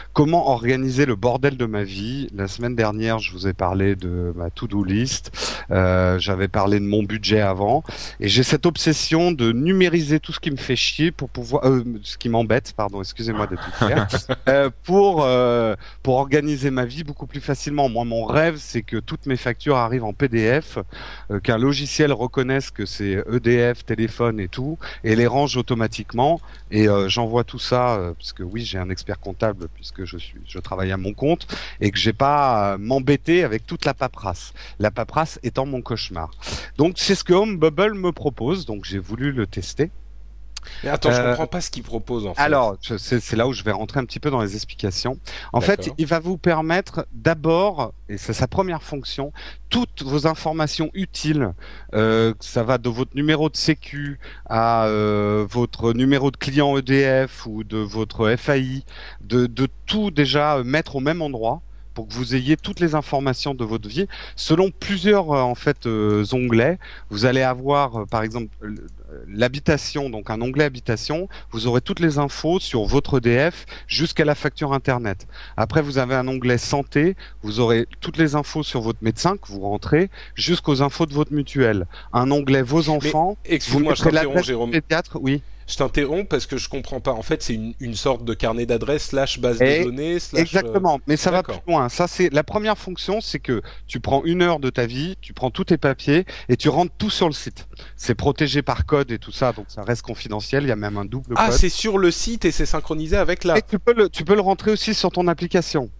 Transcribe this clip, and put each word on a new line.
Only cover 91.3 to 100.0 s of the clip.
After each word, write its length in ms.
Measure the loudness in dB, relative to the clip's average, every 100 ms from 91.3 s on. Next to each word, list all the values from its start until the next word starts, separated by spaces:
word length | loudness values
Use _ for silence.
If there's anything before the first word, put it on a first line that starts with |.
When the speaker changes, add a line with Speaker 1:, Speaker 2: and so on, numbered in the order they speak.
Speaker 1:
va 80 | 0
Speaker 3:
d'accord. 220 | 0 -6
Speaker 1:
plus 120 | 0
loin. 180 | 2 2
Ça, 160 | 2 0
c'est 240 | 2 2
la 100 | 2
première 360 | 0 0 0 -2
fonction, 420 | -4 -8 -4 -4
c'est 180 | -4 -6
que 220 | -2 -4 -4 -12 -10
tu 140 | -8
prends 240 | 0 2
une 160 | 2 4
heure 200 | 4 4
de 100 | 0
ta 160 | 0 -2
vie, 320 | -2 -6 -6
tu 140 | -12
prends 160 | -4 -4
tous 140 | -2
tes 120 | 2 4
papiers 480 | 4 2 2 2 2 -4 0
et 80 | 2
tu 140 | 4
rentres 240 | 4 2 0
tout 140 | -2
sur 160 | 2 0
le 80 |
site. 340 | 0 -6 -12 -16 -16 -16 -6
C'est 180 | -2
protégé 480 | 0 2 2 2 2
par 240 | 2 0 2
code 240 | 2 2
et 80 | -4
tout 120 | -8
ça, 220 | 0 0
donc 140 | 0 -8
ça 140 | -8
reste 180 | -2 -2